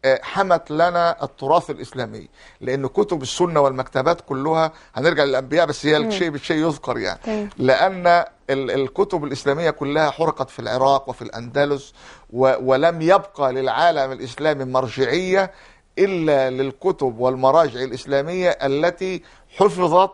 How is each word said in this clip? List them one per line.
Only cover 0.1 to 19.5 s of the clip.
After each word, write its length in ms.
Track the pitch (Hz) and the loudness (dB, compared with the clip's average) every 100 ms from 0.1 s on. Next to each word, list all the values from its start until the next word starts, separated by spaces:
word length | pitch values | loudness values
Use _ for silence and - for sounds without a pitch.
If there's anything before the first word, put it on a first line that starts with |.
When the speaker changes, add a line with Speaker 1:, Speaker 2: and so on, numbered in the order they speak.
| 131 | 0
Speaker 1:
حمت 480 | - 190 196 165 - | -2 -8 -2 -2 -2
لنا 520 | 151 175 175 170 - | 0 0 2 -2 -2
التراث 460 | 139 - 139 165 - | -8 -8 0 0 0
الإسلامي، 580 | 139 117 131 117 107 82 _ - _ | -12 -10 -10 -10 -10 -18 _ -20 _
لأن 260 | 123 135 135 | -6 -4 -2
كتب 340 | - 202 165 | -2 -2 -2
السنة 380 | 131 - 175 160 | -6 -2 0 2
والمكتبات 640 | 139 131 131 135 131 170 | 0 0 -6 -2 0 -2
كلها، 500 | - 135 143 160 160 160 - - | -4 -4 -2 0 0 -4 -14 -2
هنرجع 280 | 151 156 | 0 2
للأنبياء 420 | 143 131 131 151 160 | 2 0 0 0 2
بس 200 | 139 143 | 0 0
هي 140 | 151 | 0
Speaker 2:
مم. 80 | 220 | 0
Speaker 1:
الشيء 220 | 196 175 | -2 -4
بالشيء 280 | 143 - 160 | -6 -4 0
يذكر 400 | 165 143 - 120 | 0 -2 -6 -4
يعني، 220 | 101 90 | -4 -6
Speaker 2:
تمام. 260 | - 214 208 - | -6 -6 -6 -2
Speaker 1:
لأن 500 | 131 131 190 190 175 175 - _ - | 2 4 4 2 4 4 2 _ -4
ال-، 220 | 135 127 | -4 -2
الكتب 520 | 120 131 - 202 175 | -2 -2 -2 0 0
الإسلامية 460 | 147 143 143 143 165 | -4 -4 -2 0 0
كلها 420 | 147 139 151 151 | -2 -2 0 0
حرقت 380 | 135 160 - 135 | 0 -2 -2 -8
في 100 | - | -8
العراق 500 | 113 127 131 139 135 | -6 2 4 4 0
وفي 120 | 120 | -12
الأندلس، 720 | 110 - 120 131 143 143 - _ - - - | -12 -12 -6 -2 0 -2 -6 _ -20 -20 -10
و-، 200 | 117 131 127 127 | 2 2 4 2
ولم 300 | 131 165 170 | 4 4 2
يبقى 520 | 160 190 190 - 135 | 4 4 2 -4 -2
للعالم 580 | 127 135 117 170 156 135 | 0 -2 2 2 2 -2
الإسلامي 540 | 131 127 117 151 143 131 | -4 -12 -4 -2 -2 -2
مرجعية 840 | 131 127 120 127 160 185 190 190 - - _ _ - | -2 -2 -2 0 0 0 0 0 -6 -20 _ _ -2
إلا 500 | 196 185 156 143 131 | 0 0 2 2 2
للكتب 680 | 127 135 131 185 - 135 113 | -2 -4 -2 -4 0 -2 0
والمراجع 600 | 127 131 131 151 156 120 | -2 2 4 4 2 -2
الإسلامية 680 | 131 120 135 139 147 180 180 | -8 -8 -2 -2 0 0 0
التي 760 | - 139 143 170 175 185 175 - - _ | 0 -2 0 0 -2 -6 -8 -12 -20 _